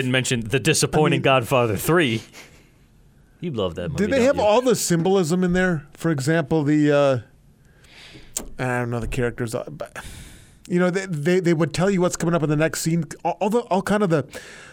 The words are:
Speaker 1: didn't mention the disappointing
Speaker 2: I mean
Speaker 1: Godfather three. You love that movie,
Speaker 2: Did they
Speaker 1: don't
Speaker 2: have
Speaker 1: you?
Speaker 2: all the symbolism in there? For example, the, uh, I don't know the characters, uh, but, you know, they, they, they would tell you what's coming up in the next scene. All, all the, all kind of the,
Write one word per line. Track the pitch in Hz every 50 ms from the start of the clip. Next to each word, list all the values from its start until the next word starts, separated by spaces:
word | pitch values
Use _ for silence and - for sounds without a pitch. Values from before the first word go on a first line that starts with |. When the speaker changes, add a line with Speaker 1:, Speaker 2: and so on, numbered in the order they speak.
Speaker 1:
didn't | 131 127 127
mention | 131 127 - 131 117
the | 110 110 135 135
disappointing | 110 160 147 - - 131 - 156 151 143 139 135
Speaker 2:
I |
mean | -
Speaker 1:
Godfather | 143 135 131 113 - 143 127 120 113 104
three. | 90 - - 160 180 165 123 110 107 - - - - - - - - - _ _ _ _ _ _ _ _ _ _ _ _ _ _ _
You | 165 180
love | 139 110 95 90 80
that | 92 87 85
movie, | - - 202
Speaker 2:
Did | 208 277
they | 269
Speaker 1:
don't | 233
Speaker 2:
have | 269 277
Speaker 1:
you? | 160 202
Speaker 2:
all | 208 208 240 254
the | 262 214
symbolism | - - - 175 165 165 190 196 196 180 147 180 185 185
in | 180 175
there? | 180 185 185 175 143 - - -
For | - - 165 165
example, | 139 127 156 160 165 156 - 165 160 143
the, | 143 151 151 147 147 147
uh, | 143 143 139 135 120 - - - _ _ - _ _ _ _ _ _ - - - - - - - - - - - - - - -
I | - 131 127 123 123
don't | 123 120
know | 117 120
the | 113 110
characters, | - 131 123 120 113 - 123 110 120
uh, | 123 - -
but, | 143 - - - - - - - - - - - - - - - - - _ -
you | 175 180
know, | 180 180
they, | 175 196 190
they, | 190 175 147 143 175 180 185
they | 175 170 170
would | 151 165 143 -
tell | - 175 202
you | 202 180
what's | 180 175 -
coming | - - 165 170
up | 165 151
in | 151
the | 151
next | 151 156 160 - - -
scene. | 165 165 170 156 - - - -
All, | 170 170 -
all | 185 214
the, | 202 240 220
all | - 175 196 190
kind | - 196 208 208
of | 180
the, | 165 151 - - - - - - - - - -